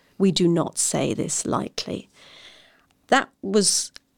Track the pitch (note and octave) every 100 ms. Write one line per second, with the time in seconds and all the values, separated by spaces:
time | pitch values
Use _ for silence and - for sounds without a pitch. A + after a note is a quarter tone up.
0 | _ - G3 F3 F3 E3+ D#3 - - -
1 | C#3 - - - - - - - - -
2 | - _ - - - - _ _ _ _
3 | - C4+ - _ G3 G#3 F#3 - - -
4 | _